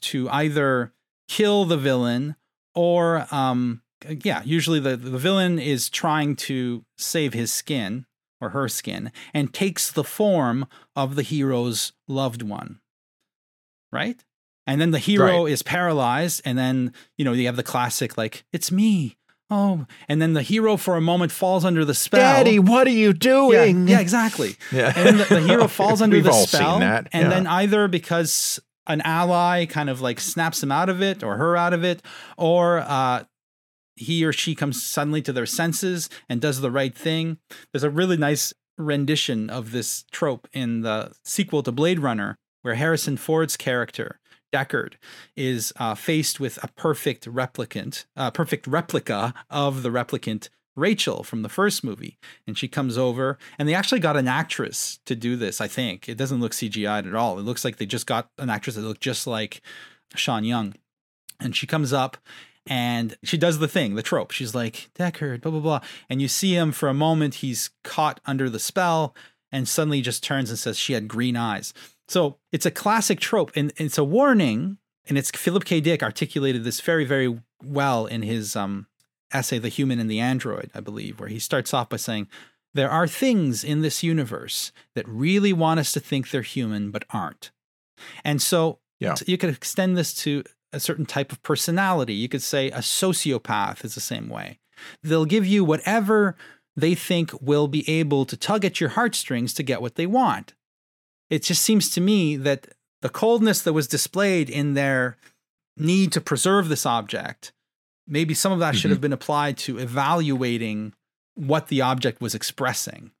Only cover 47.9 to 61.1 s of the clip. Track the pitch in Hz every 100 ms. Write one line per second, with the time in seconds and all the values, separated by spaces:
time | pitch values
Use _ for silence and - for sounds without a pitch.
47.9 | - - - 127 - 165 151 - 151 165
48.9 | - - 104 117 - - 143 143 131 123
49.9 | 123 120 127 - 107 - _ _ - 175
50.9 | 220 - - - 117 107 - 202 - 127
51.9 | 98 - - - - - 104 131 - 135
52.9 | 117 127 123 135 - - - 147 175 196
53.9 | 254 165 147 127 135 160 - 117 - -
54.9 | - - 120 120 123 104 - 107 - 120
55.9 | 90 - 110 135 127 117 - 110 107 104
56.9 | 104 98 110 117 95 104 120 127 - 104
57.9 | 117 - 117 - - 131 104 - 107 110
58.9 | 104 135 123 - 110 107 - - - -
59.9 | _ _ - - 113 110 120 104 - _
60.9 | _ _